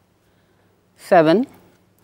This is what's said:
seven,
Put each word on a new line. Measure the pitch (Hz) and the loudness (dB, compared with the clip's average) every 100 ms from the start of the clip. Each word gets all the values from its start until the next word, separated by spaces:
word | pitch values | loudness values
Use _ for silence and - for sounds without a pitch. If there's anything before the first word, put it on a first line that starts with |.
| _ _ _ _ _ _ _ _ _ _ | _ _ _ _ _ _ _ _ _ _
seven, | - 185 156 185 262 - _ _ _ _ | -2 0 2 -2 -6 -14 _ _ _ _